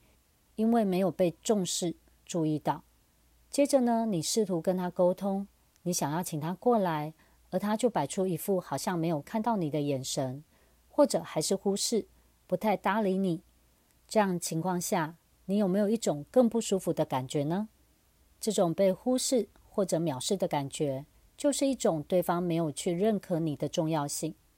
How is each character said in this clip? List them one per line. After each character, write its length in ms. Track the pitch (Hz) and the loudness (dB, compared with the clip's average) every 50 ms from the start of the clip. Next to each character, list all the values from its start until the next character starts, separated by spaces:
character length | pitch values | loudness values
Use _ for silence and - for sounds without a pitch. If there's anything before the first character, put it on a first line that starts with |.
| _ _ _ _ _ _ _ _ _ _ _ - | _ _ _ _ _ _ _ _ _ _ _ -2
因 140 | 220 226 | 2 2
为 140 | 233 233 214 | 4 4 2
没 140 | 190 180 180 | 2 2 0
有 100 | 196 175 | 0 0
被 260 | - - 185 170 - - | 2 2 0 0 0 -2
重 240 | - - 220 208 180 | -2 0 0 0 0
视、 300 | - - - 180 170 320 - _ _ _ _ _ | -2 -2 -2 -2 -4 -4 -6 _ _ _ _ _
注 220 | - - 175 160 | -6 -4 -2 0
意 140 | 156 151 147 | 0 0 0
到。 240 | - 156 147 160 - _ _ _ _ _ _ _ _ _ _ _ _ _ | -2 -2 -4 -4 -8 _ _ _ _ _ _ _ _ _ _ _ _ _
接 160 | - - 285 | 0 2 2
着 160 | 277 - 262 | 4 4 4
呢， 240 | 240 240 233 226 226 | 4 2 2 2 0
你 160 | 226 196 160 | 0 0 -2
试 240 | 151 - - 226 214 | -2 0 0 0 0
图 160 | 196 185 165 | 0 0 0
跟 160 | 160 196 180 185 | 0 0 0 0
他 140 | 180 180 | -2 -2
沟 200 | - - 180 180 | 2 4 4 4
通， 360 | 185 - 185 202 196 196 202 - _ _ _ _ _ _ | 4 2 -2 -2 -2 -2 -4 -8 _ _ _ _ _ _
你 100 | - 175 | -4 -4
想 200 | 180 - - 139 | -2 -2 -2 -2
要 100 | 151 170 | -2 -2
请 180 | 180 - 170 147 | -4 -4 -6 -6
他 140 | 143 165 185 | -4 -6 -6
过 240 | - - 247 240 220 | -2 2 2 2 4
来， 380 | 190 175 156 151 151 156 - _ _ _ _ _ _ _ | 2 0 0 -2 -4 -6 -10 _ _ _ _ _ _ _
而 80 | - 185 | -4 -2
他 180 | 190 208 220 220 | -2 0 0 2
就 100 | - 233 | 0 0
摆 200 | - 175 143 - | 2 0 -2 -2
出 180 | - 202 185 | -2 -2 0
一 100 | 190 170 | 0 -2
副 240 | 151 - - 196 180 | -2 -2 0 0 0
好 160 | - - 139 | -2 -2 -6
像 220 | 135 - 214 180 170 | -4 -2 -2 -2 0
没 100 | 160 175 | 0 0
有 140 | 165 143 | -2 -2
看 180 | - - - 226 | -4 -4 -4 -2
到 180 | 214 240 226 202 | -2 0 0 0
你 120 | 170 147 | 0 -2
的 100 | 143 151 | -2 -2
眼 240 | 143 143 139 127 131 | 0 0 -2 -2 -4
神， 400 | - - 156 135 127 127 143 151 _ _ _ _ _ _ _ _ _ | -4 -4 -2 -2 -2 -4 -8 -12 _ _ _ _ _ _ _ _ _
或 160 | - - 294 | 2 2 2
者 160 | - - 165 | 4 2 0
还 180 | - - - 160 | -4 -4 -4 -4
是 160 | 151 - 190 | -2 0 -2
忽 200 | 190 - 202 196 | 0 0 0 -2
视， 320 | 202 - - 233 202 - - _ _ _ _ _ _ _ - | 0 -2 -2 -2 -2 -2 -4 _ _ _ _ _ _ _ -4
不 100 | 180 175 | -4 -2
太 180 | - 220 190 | 0 0 0
搭 240 | - - 202 196 226 | 0 0 0 0 2
理 160 | 214 185 190 | 0 0 0
你。 280 | 190 196 180 165 - - _ _ _ _ _ _ _ _ _ _ _ _ - | 0 0 0 -2 -4 -6 _ _ _ _ _ _ _ _ _ _ _ _ -2
这 120 | - 220 | 2 2
样 200 | 202 190 180 170 | 2 2 0 -2
情 200 | - - 170 160 | -4 -4 -4 -2
况 220 | 160 185 180 180 | -2 -2 -2 -2
下， 340 | 170 - 214 175 156 160 165 - _ _ _ _ _ | -2 -2 0 0 -2 -2 -6 -12 _ _ _ _ _
你 120 | - 196 208 | -2 0 0
有 100 | 208 180 | 2 2
没 100 | 180 202 | 2 2
有 100 | 214 196 | 2 2
一 80 | 226 | 0
种 300 | 226 - 208 156 190 - - | 0 0 0 -2 -2 -4 0
更 180 | - 247 254 220 | 4 4 4 4
不 100 | - 233 | 2 0
舒 200 | 214 - 202 185 | 0 0 0 0
服 120 | - 175 | 0 0
的 140 | 160 - 151 | 0 0 0
感 220 | - 147 131 131 131 | 0 -2 -2 -2 -2
觉 160 | - 151 139 | -2 -2 0
呢？ 260 | 151 170 202 220 - _ _ _ _ _ _ _ _ _ _ _ _ _ _ | 0 0 -2 -2 -4 _ _ _ _ _ _ _ _ _ _ _ _ _ _
这 120 | - 226 | -4 -2
种 220 | 190 214 180 165 160 | 0 2 2 2 2
被 180 | - 196 190 | 4 4 4
忽 240 | 185 - - 247 254 | 2 2 0 0 0
视 320 | 254 - - 269 240 - - - - - - | 0 0 0 0 0 0 -2 -8 -20 -20 -6
或 160 | - - 190 | -4 -2 -2
者 140 | 175 185 160 | 0 0 0
藐 200 | 170 160 131 127 | 0 0 -2 -4
视 160 | - - 202 | -2 -2 -2
的 120 | 185 190 170 | -2 -2 -2
感 200 | - 147 139 135 | 0 -2 -2 -4
觉， 380 | - - 156 139 131 135 151 - _ _ _ _ _ - | -4 -4 -2 -2 -2 -4 -8 -12 _ _ _ _ _ -2
就 140 | - 294 | 0 0
是 160 | 269 - 285 269 | 2 2 0 0
一 80 | 262 | 0
种 260 | - - 214 165 156 | 2 0 0 0 0
对 220 | 147 - 185 180 170 | -2 0 2 2 2
方 180 | - 175 175 | 2 0 0
没 140 | 180 175 165 | 0 0 0
有 160 | 170 170 151 | 0 0 -2
去 200 | 139 - - 190 | -4 -4 -2 -2
认 280 | 175 170 202 226 214 190 | 0 2 2 2 0 0
可 200 | - - 180 160 | -2 -2 -2 -2
你 160 | 165 156 143 | 0 -2 -2
的 140 | - 156 139 | -4 -4 -4
重 180 | - 180 160 156 | -2 -2 0 0
要 200 | 165 151 143 143 | 0 0 -2 -2
性。 260 | - - 170 156 - - _ _ _ | -4 -4 -4 -6 -6 -10 _ _ _